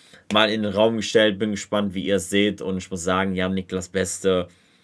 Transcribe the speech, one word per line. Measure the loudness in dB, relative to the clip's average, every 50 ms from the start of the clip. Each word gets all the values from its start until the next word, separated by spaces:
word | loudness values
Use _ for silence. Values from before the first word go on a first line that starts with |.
| _ _ -20 -18 _ -2
mal | 2 2 2 2
in | 2 -2
den | -2 -2
Raum | 2 2 2 2 2
gestellt. | 0 -2 2 4 4 4 4 2 0
Bin | -2 -4
gespannt, | -4 -6 -6 -4 -2 -2 -2 -2
wie | -4 -4 -2
ihr | 0 0
es | 0 0 0
seht, | 2 2 2 2 0 -4
und | -6 -6 -6 -6
ich | -6 -8
muss | -8 -6 -2
sagen, | 0 0 0 0 0 -2
Jan | -2 -2 -2
Niklas | -2 -4 -4 -4 -6 -8 -6 -4
Beste, | -2 -2 -2 -2 -4 -2 0 2 2 2 0 -4 -10 _ _ _ _ _